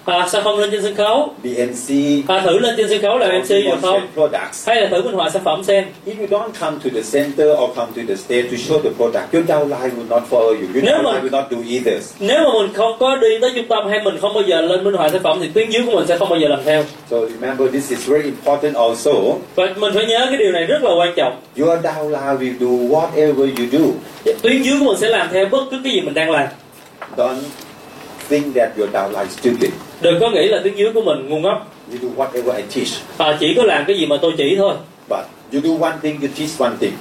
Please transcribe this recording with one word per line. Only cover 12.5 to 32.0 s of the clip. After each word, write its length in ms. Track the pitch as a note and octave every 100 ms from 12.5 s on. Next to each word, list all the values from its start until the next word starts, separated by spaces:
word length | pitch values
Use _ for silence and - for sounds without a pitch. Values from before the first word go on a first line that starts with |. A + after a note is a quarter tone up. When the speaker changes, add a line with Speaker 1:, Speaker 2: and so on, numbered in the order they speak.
| A3+
Speaker 1:
mình 100 | G3
không 220 | G3 A3+ A3+
có 160 | B3+ C4
đi 220 | A3 A3
tới 100 | B3+
trung 140 | B3 A3+
tâm 200 | A3 G3+
hay 120 | G#3
mình 160 | G3+ E3
không 140 | G3+
bao 80 | G#3
giờ 180 | F#3 E3
lên 240 | E3 F#3
minh 100 | G3
họa 140 | F#3+ D#3
sản 140 | F#3
phẩm 160 | F3+ E3+
thì 60 | D#3
tuyến 160 | F#3 A3
dưới 120 | A3 A#3+
của 60 |
mình 140 | G3 D#3
sẽ 120 | F3
không 100 | G3
bao 100 | E3+
giờ 80 | D3
làm 120 | C#3
theo. 200 | C3+ D#3 D3+ - -
Speaker 2:
So 60 | A#2
remember, 520 | A2+ A#2 B2+ C3 C3
this 180 | C3+ C3+
is 180 | A#2+ -
very 160 | D3
important 500 | C#3+ A#2+ C#3+ C#3+ D3+ B2+
also. 360 | A#2 A2+ D3+ A#2+ G#2+ - -
Speaker 1:
Và 140 | - F#3+ F#3+
mình 160 | G#3
phải 120 | G3+ A3+
nhớ 200 | A3+ C4
cái 80 | C#4
điều 160 | G3+
này 120 | F3
rất 180 | E3 D4
là 80 | A#3+
quan 180 | E3+ F3 E3+
trọng. 200 | C3+ - - B2
Speaker 2:
Your 180 | D#3+ E3
downline 540 | E3 D3+ D3+ C#3+ C#3 C3
will 200 | B2+ A#2+
do 60 | B2 B2 B2 D#3
whatever 440 | D#3+ D#3 D3+ C3+ C3+ A#2
you 80 | A#2+
do. 600 | D3+ D3+ - - - - A3
Speaker 1:
Tuyến 200 | A#3 C4+
dưới 140 | C4 C#4+
của 60 |
mình 120 | C4+ F#3
sẽ 120 | G#3+
làm 200 | A3 E3+
theo 140 | F#3 G3
bất 160 | C4 C4
cứ 60 | C4
cái 80 | C4
gì 80 | G3+
mình 140 | D3+
đang 160 | D3+ D#3+
làm. 160 | D#3 C#3 - - - - - - -
Speaker 2:
Don't 200 | A#2+ B2+ C#3+ - - - - - - - -
think 260 | D3 C#3+
that 140 | B2+ A2+ G#2+
your 120 | G2+
downline 320 | G2 G2 G2+
is 140 | F#2+ -
stupid. 300 | B2 A#2 - - - -
Speaker 1:
Đừng 200 | E3+ E3+
có 100 | A#3
nghĩ 180 | F#3+ F#3+
là 120 | G#3
tuyến 100 | G3
dưới 180 | G3 G#3+
của 100 | A3+
mình 260 | F#3+ C#3 C3+
ngu 100 | D#3
ngốc. 340 | F#3 G#3+ - - -
Speaker 2:
You 80 | A#2+